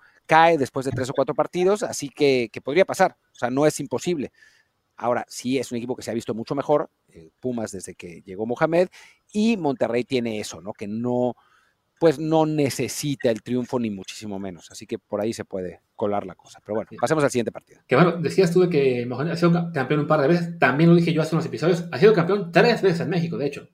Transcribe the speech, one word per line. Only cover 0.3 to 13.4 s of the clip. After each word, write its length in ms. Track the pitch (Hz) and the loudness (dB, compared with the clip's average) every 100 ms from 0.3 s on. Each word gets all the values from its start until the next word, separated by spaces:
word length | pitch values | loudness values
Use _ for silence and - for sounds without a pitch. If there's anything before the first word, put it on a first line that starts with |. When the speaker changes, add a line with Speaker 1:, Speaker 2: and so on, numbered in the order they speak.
| 160 165 165 | 6 6 4
Speaker 1:
después 260 | 123 135 131 | 0 -2 -4
de 60 | |
tres 180 | 123 127 | -4 -4
o 40 | |
cuatro 200 | 139 139 | 0 0
partidos, 480 | 151 147 175 180 208 | 0 -2 0 2 2
así 280 | - - 143 | -2 -8 -10
que, 400 | - 143 131 117 | 2 2 4 0
que 100 | 120 | -6
podría 240 | - 160 190 | -2 2 2
pasar, 320 | 127 180 - _ | 2 0 0 _
o 20 | _ | _
sea, 140 | 120 | -4
no 160 | 131 151 | 2 2
es 140 | - | 0
imposible. 520 | 143 120 175 170 107 _ _ _ _ _ _ - | -6 -4 -2 -4 -6 _ _ _ _ _ _ -6
Ahora, 300 | 117 117 - | -2 -2 -4
sí 300 | - 123 131 | -8 -4 -2
es 140 | 120 | -4
un 80 | 120 | -6
equipo 160 | 120 120 | -6 -8
que 80 | |
se 80 | 107 | -6
ha 20 | |
visto 220 | 113 120 110 | -6 -6 -8
mucho 180 | 117 | -6
mejor, 380 | 139 - 147 170 _ _ | -6 0 0 0 _ _
eh, 220 | 85 80 _ | -20 -20 _
Pumas 320 | 127 120 107 | -8 -6 -8
desde 240 | 95 95 - | -10 -14 -16
que 260 | 90 82 | -16 -16
llegó 240 | - 92 110 | -16 -10 -6
Mohamed, 440 | 120 156 165 185 - - _ _ | -2 0 2 0 -4 -20 _ _
y 240 | 208 220 220 | -2 0 0
Monterrey 460 | 151 127 110 120 | -2 -2 -2 -2
tiene 360 | 120 127 117 107 | -2 -2 -2 -6
eso, 220 | 101 90 | -8 -12
¿no? 120 | 90 | -14
Que 140 | - 101 | -12 -10
no, 480 | 110 123 123 123 - _ _ _ _ _ _ | -6 -2 0 -2 -4 _ _ _ _ _ _
pues, 200 | 170 135 | 2 2
no 260 | 156 160 156 | 0 2 2
necesita 840 | 151 135 - 117 - 147 139 123 | 2 0 -2 -6 -4 -4 0 0
el 100 | 113 | 0